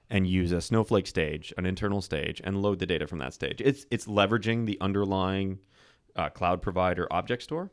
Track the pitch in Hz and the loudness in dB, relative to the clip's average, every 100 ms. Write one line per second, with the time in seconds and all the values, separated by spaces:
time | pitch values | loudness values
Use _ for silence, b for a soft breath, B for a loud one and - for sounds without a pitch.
0 | b 101 92 92 87 87 - 113 107 107 | b 0 4 4 2 0 2 2 4 2
1 | 90 - 78 78 - - 92 95 104 101 | 2 0 0 -2 -8 -4 -2 0 0 -2
2 | 92 78 78 - - 98 101 98 87 87 | -2 -4 -4 -6 -4 0 0 0 0 -2
3 | 78 85 65 - 69 - 131 135 - 120 | -2 -6 -8 -6 -6 0 0 0 -2 -6
4 | - 104 98 113 107 113 113 104 95 98 | 0 2 4 4 2 0 0 -2 0 0
5 | 98 95 92 95 98 95 _ b b b | 2 2 0 0 -2 -4 _ b b b
6 | b - 76 - 87 90 92 92 92 90 | b -4 -4 0 0 0 0 0 2 0
7 | 90 87 - 120 - 156 190 | -2 -2 -2 -4 -4 -8 -8